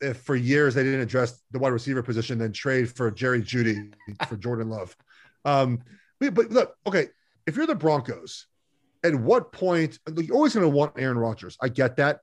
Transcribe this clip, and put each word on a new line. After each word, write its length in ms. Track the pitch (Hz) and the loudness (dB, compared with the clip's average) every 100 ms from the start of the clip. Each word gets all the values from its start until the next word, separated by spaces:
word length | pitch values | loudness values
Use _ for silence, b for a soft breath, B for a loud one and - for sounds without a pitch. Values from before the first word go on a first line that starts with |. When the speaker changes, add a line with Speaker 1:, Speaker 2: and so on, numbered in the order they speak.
Speaker 1:
if 160 | 139 120 | -6 -6
for 180 | - 131 | -2 0
years 400 | 123 143 143 127 | 2 4 4 4
they 80 | |
didn't 160 | 131 135 | 2 0
address 420 | 120 127 123 - _ | 0 0 0 -4 _
the 80 | 131 | -2
wide 120 | 131 | 0
receiver 340 | 120 127 131 | 0 -2 -4
position, 340 | 120 113 113 117 | -2 -4 -4 -4
then 140 | 113 | -4
trade 400 | 101 139 131 117 | -4 0 0 0
for 180 | - 120 | -2 -4
Jerry 320 | 92 127 123 | -2 0 0
Jeudy 500 | 98 123 113 104 104 - - | 0 0 0 0 -6 -16 -16
Speaker 2:
<laughs> 200 | 104 - | -10 -8
Speaker 1:
for 80 | 107 | -6
Jordan 340 | 120 117 110 | -6 -6 -6
Love. 260 | 110 92 - b b b b | -8 -12 -16 b b b b
Um, 360 | 139 139 131 120 b b b - | 0 2 2 -2 b b b -4
but, 160 | 277 185 | 0 2
but 160 | 226 | 2
look, 240 | 240 - - 202 | 2 0 -2 -2
okay, 220 | 185 147 _ _ _ - | 0 -2 _ _ _ -8
if 80 | 175 | -2
you're 100 | 330 | -2
the 80 | |
Broncos, 720 | 226 160 147 123 92 80 - - _ _ _ _ _ | 0 2 0 -2 -10 -14 -18 -20 _ _ _ _ _
at 120 | 170 143 | 0 2
what 360 | 117 240 - | 4 2 0
point, 460 | - 185 170 160 - - | -4 0 2 0 -4 -10
like, 200 | 160 160 | -6 0
you're 80 | 247 | 2
always 180 | 302 | 4
gonna 160 | 220 170 | 4 4
want 240 | 143 147 - | 4 2 0
Aaron 180 | 131 120 | -2 0
Rodgers. 400 | 113 110 90 - | -2 -4 -12 -6
I 100 | 127 | -4
get 260 | 123 131 123 | 0 0 2
that. 240 | 143 147 | 0 0